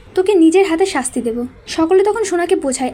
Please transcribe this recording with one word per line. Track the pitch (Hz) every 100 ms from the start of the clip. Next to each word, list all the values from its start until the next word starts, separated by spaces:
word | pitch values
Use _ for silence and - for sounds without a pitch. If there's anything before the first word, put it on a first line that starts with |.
| - -
তোকে | 381 403
নিজের | 320 359 392
হাতে | 330 381
শাস্তি | 277 247 262
দেবো।" | 233 233 247 - -
সকলে | - 330 381
তখন | 403 427
সোনাকে | 403 349 349 359
বোঝায় | 277 254 254